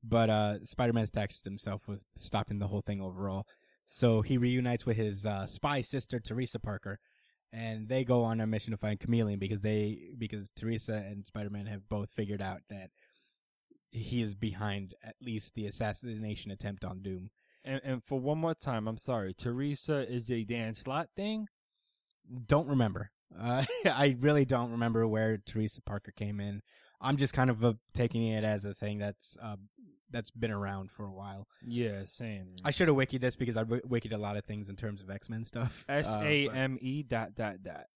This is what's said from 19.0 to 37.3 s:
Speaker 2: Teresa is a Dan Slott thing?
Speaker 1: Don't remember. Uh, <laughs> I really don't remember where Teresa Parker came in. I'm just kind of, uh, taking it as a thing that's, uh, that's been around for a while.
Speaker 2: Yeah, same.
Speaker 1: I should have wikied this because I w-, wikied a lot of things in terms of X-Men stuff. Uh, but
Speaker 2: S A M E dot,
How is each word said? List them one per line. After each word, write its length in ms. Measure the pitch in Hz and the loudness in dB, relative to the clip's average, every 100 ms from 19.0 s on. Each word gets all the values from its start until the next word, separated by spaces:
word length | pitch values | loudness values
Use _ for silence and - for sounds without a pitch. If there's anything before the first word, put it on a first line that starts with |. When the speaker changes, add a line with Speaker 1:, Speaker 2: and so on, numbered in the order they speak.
| - 123 98 | -2 -2 -2
Speaker 2:
Teresa 720 | 92 123 120 143 143 - 147 123 | -4 -4 0 -2 -2 0 -2 0
is 200 | 123 113 | -4 0
a 140 | 120 | -2
Dan 300 | 107 117 113 | 0 -2 -2
Slott 340 | 110 - 139 165 - | -4 -4 -4 -4 -4
thing? 300 | 202 220 214 _ _ _ _ _ _ _ - 123 117 | -2 -2 -6 _ _ _ _ _ _ _ -12 -12 4
Speaker 1:
Don't 220 | 143 139 | 4 6
remember. 420 | 139 113 82 101 _ _ 85 | 4 4 2 -6 _ _ -6
Uh, 260 | 113 123 135 | 0 2 2
<laughs> 100 | 494 392 | 2 2
I 300 | 127 143 127 | 6 6 6
really 240 | 135 147 | 6 6
don't 280 | 135 127 120 | 6 4 2
remember 340 | 117 117 113 113 | 0 2 4 4
where 320 | 107 110 110 | 4 2 2
Teresa 420 | - 110 107 - | -2 -2 -2 -2
Parker 320 | - 101 - | -6 -6 -8
came 260 | - 104 101 | -8 -6 -4
in. 200 | 101 101 - _ _ _ | -4 -6 -10 _ _ _
I'm 160 | 113 139 | 0 2
just 160 | 135 | 2
kind 160 | - 131 | 4 4
of, 160 | 113 | 6
uh, 100 | 120 110 _ | 4 2 _
taking 320 | - 120 117 113 | 0 2 2 0
it 180 | 110 | 2
as 200 | 107 104 101 | 2 0 -2
a 80 | |
thing 240 | 98 107 104 | -6 -6 -4
that's, 380 | 104 101 - - | -4 -6 -14 -14
uh, 140 | 113 104 98 _ 220 - _ | -12 -12 -14 _ -20 -20 _
that's 200 | 123 110 | -8 -8
been 200 | 120 113 | -4 -2
around 400 | 104 98 98 95 | 0 -2 -4 -8
for 140 | - 104 | -10 -10
a 60 | |
while. 340 | 95 98 98 104 _ 120 | -10 -10 -10 -14 _ -6
Speaker 2:
Yeah, 360 | 120 117 101 | -2 -2 -2
same. 500 | 98 - 117 104 92 92 | -8 -8 -8 -8 -10 -4
Speaker 1:
I 60 | - | -2
should 180 | 143 175 | 4 6
have 80 | 139 | 6
wikied 240 | 131 131 | 4 2
this 140 | 123 - | 0 0
because 200 | 120 113 | 0 0
I 40 | |
w-, 200 | 113 120 127 | 2 0 0
wikied 240 | 120 113 | -2 0
a 60 | 107 | -4
lot 180 | 104 104 | -2 -4
of 80 | |
things 240 | - 104 101 | -4 -8 -8
in 80 | 98 | -8
terms 240 | 113 101 | -6 -8
of 80 | 95 | -10
X-Men 340 | 98 - 113 | -12 -8 -8
stuff. 400 | 113 123 117 - - | -6 -2 -4 -4 -2
Uh, 40 | 143 | 0
but 40 | 147 | 2
Speaker 2:
S 100 | 107 | 0
A 320 | 107 147 139 | 4 4 2
M 280 | 110 - 131 | 0 0 -2
E 220 | 127 139 | -4 -4
dot, 320 | 135 120 110 | -2 -2 -2